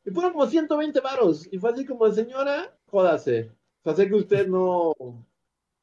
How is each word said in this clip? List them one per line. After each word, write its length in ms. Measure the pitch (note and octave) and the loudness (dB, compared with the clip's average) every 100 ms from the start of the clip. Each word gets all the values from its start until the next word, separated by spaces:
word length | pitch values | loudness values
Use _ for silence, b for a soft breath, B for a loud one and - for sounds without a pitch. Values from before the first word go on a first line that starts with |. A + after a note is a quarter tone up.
y 60 | G#3 | -8
fueron 220 | F#3+ F4+ | -2 -2
como 140 | D#4+ A#3+ | 0 2
ciento 300 | D#4+ D#4 D4+ | 2 0 -2
veinte 240 | D4+ - | 0 -2
varos, 480 | C4 C4 F#3+ D3+ - | -2 0 2 2 -6
y 60 | F#3+ | -4
fue 120 | A3+ | -4
así 140 | B3 | -4
como, 260 | C4+ B3 A3 | -6 0 2
"Señora, 640 | G3 A#3+ C4 C#4 C#4+ F#4 _ _ | 2 -4 -4 -2 -2 -6 _ _
jódase. 640 | G3+ F3+ D#3 C#3 A#2 A2+ _ _ _ | 2 4 2 0 -2 -4 _ _ _
O 20 | |
sea, 100 | D#3+ | -4
sé 140 | D#3 F#3+ | 0 2
que 60 | |
usted 320 | G#3 - G3+ F#3 | 2 2 0 2
no, 480 | F#3 F#3 F3+ E3 D3+ B2 A#2+ A#2+ _ _ _ _ _ | 0 0 0 0 -2 -8 -16 -20 _ _ _ _ _